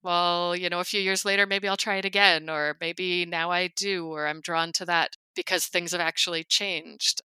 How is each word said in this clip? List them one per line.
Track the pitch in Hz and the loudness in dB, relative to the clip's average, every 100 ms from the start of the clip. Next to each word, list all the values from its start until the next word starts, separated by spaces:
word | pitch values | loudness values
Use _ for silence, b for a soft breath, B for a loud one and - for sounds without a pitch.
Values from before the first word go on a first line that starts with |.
Well, | 180 175 175 175 175 | 2 2 4 2 0
you | 175 180 | -2 -2
know, | 175 | -2
a | |
few | 180 208 | -2 0
years | 190 190 | 0 0
later, | 202 196 | 2 2
maybe | 196 196 196 | 2 0 0
I'll | 196 | -2
try | 220 | -2
it | 196 | -2
again, | 190 202 202 165 156 | 0 4 6 4 0
or | 156 151 147 | -2 -2 -2
maybe | 165 165 185 175 | -6 -4 -2 0
now | 170 170 170 | -2 -2 0
I | 175 180 | 0 0
do, | - 202 185 165 | -2 -2 -2 -4
or | 156 151 | -4 -4
I'm | 156 | -4
drawn | 165 165 165 | -2 -2 0
to | - | -4
that | 175 170 151 - _ | 0 0 0 -4 _
because | - - 185 | -8 0 0
things | - 180 170 | 2 -2 0
have | 175 | 0
actually | 165 - - 165 | 0 2 0 -2
changed. | 170 - 202 170 165 147 - - | 0 0 0 -4 -6 -2 -2 -2